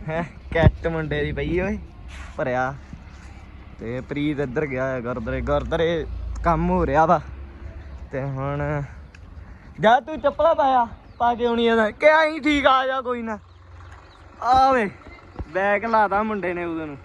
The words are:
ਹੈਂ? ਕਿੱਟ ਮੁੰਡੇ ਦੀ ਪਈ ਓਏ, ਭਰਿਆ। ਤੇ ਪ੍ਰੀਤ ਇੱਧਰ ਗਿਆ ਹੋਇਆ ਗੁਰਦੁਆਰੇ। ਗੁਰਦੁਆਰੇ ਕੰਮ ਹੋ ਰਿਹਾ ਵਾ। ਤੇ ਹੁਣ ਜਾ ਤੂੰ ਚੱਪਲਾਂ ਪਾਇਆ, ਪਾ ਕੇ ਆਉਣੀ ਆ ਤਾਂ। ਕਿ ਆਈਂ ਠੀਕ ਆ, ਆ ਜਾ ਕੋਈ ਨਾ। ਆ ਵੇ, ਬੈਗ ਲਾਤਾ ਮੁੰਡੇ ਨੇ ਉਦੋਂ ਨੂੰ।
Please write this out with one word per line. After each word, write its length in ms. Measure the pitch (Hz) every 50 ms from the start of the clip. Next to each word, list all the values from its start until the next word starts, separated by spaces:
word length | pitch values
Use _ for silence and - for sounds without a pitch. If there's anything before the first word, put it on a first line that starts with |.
| - 151
ਹੈਂ? 140 | 156 165 170 - - - - -
ਕਿੱਟ 340 | - 165 160 147 - - -
ਮੁੰਡੇ 380 | 165 165 160 156 147 147 147 143
ਦੀ 80 | 151
ਪਈ 260 | 147 143 143 151 165 175
ਓਏ, 180 | 185 196 214 202 170 - - - - - - - - - -
ਭਰਿਆ। 380 | - 156 131 123 127 131 131 139 131 - - - - - - - - - - - - - - - - - - - -
ਤੇ 200 | 107 113 120 131 - -
ਪ੍ਰੀਤ 300 | 139 143 147 151 151 135
ਇੱਧਰ 260 | 143 135 117 147 156
ਗਿਆ 180 | 147 131 127 131
ਹੋਇਆ 160 | 135 131 131
ਗੁਰਦੁਆਰੇ। 400 | 113 120 127 123 113 123 131 131
ਗੁਰਦੁਆਰੇ 680 | 123 - 147 147 135 117 151 160 165 160 170 160 139 - - - - - - - -
ਕੰਮ 260 | - 170 160 170 180
ਹੋ 160 | 180 180 170
ਰਿਹਾ 180 | 139 135 151 165
ਵਾ। 140 | 160 180 151 - - - - - - - - - - - - - - - - - -
ਤੇ 100 | - 135
ਹੁਣ 400 | 131 139 135 135 135 139 143 143 147 143 151 147 139 - - - - - - - - - - - - - - - - - - -
ਜਾ 180 | 156 214 233 254
ਤੂੰ 200 | 233 311 311 269
ਚੱਪਲਾਂ 340 | 220 285 277 - 294 330 320
ਪਾਇਆ, 320 | 294 294 269 262 247 233 220 - - - - - -
ਪਾ 160 | 240 240 240
ਕੇ 120 | 214 240
ਆਉਣੀ 200 | 240 233 233 233
ਆ 100 | 233 226
ਤਾਂ। 140 | 226 220 208
ਕਿ 180 | 214 - - 302
ਆਈਂ 300 | 311 320 320 302 311 320
ਠੀਕ 260 | 240 302 294 285 269
ਆ, 40 | 285
ਆ 160 | 269 262 262
ਜਾ 140 | 262 262 269
ਕੋਈ 220 | 254 247 247 240
ਨਾ। 160 | 233 226 214 202 - - - - - - - - - - - - - - - - - - - -
ਆ 300 | - 233 254 262 262 269
ਵੇ, 180 | 269 254 214 190 - - - - - - - - - - - 147
ਬੈਗ 360 | 151 185 196 202 208 208 233
ਲਾਤਾ 380 | 226 226 220 214 196 190 202
ਮੁੰਡੇ 300 | 214 220 214 202 175 180 175
ਨੇ 100 | 175 175
ਉਦੋਂ 220 | 170 165 160 160
ਨੂੰ। 100 | 151 143 135